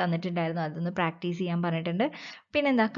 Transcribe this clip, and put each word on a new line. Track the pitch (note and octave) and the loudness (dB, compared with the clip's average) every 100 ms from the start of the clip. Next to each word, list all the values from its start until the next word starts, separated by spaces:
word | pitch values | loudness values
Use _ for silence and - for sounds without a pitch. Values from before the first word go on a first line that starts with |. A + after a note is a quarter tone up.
തന്നിട്ടുണ്ടായിരുന്നു, | F3+ E3 F3+ F3 E3 E3+ | 0 0 0 0 0 0
അതൊന്ന് | D#3 D3+ E3+ | -2 -2 -4
പ്രാക്ടീസ് | F#3 E3+ E3 F3+ F3 | 0 -2 -2 -4 -2
ചെയ്യാൻ | F3+ E3+ | 0 0
പറഞ്ഞിട്ടുണ്ട്. | F3 E3 E3+ F3+ C#4 - - - - | 0 0 0 0 0 -2 -14 -16 -4
പിന്നെന്താ? | D4 C#4+ B3 A3 | 0 4 4 4